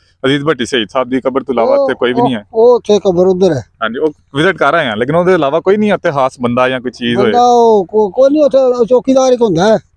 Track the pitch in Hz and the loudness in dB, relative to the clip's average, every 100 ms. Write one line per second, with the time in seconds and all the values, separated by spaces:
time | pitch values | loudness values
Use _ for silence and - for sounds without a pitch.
0 | _ _ 135 143 147 131 113 131 104 131 | _ _ -2 -2 -2 -4 -4 -4 -2 -4
1 | 123 131 135 131 127 120 123 277 269 - | -2 -4 -2 -4 -4 -2 0 0 0 -2
2 | 123 247 240 113 - 226 240 240 - 208 | -2 0 -2 -4 -6 0 2 2 0 -2
3 | 196 170 185 185 190 139 - - 110 123 | 0 0 0 2 0 -2 -8 -8 -8 -4
4 | 156 - _ 139 190 156 139 165 135 104 | -6 -6 _ -2 -2 0 0 0 -2 -2
5 | 123 165 180 185 139 160 185 214 214 175 | -2 0 2 0 0 -2 0 0 0 -2
6 | 175 139 131 - 120 120 127 127 123 113 | -2 -2 -2 -2 -4 0 0 -2 -8 -6
7 | 120 - 233 240 247 240 233 214 170 214 | -4 0 0 2 2 4 4 2 0 -2
8 | 208 240 269 302 285 269 254 247 226 247 | -2 2 2 2 2 2 0 0 0 0
9 | - 262 262 247 226 165 208 208 - | 2 0 2 0 0 0 2 0 -2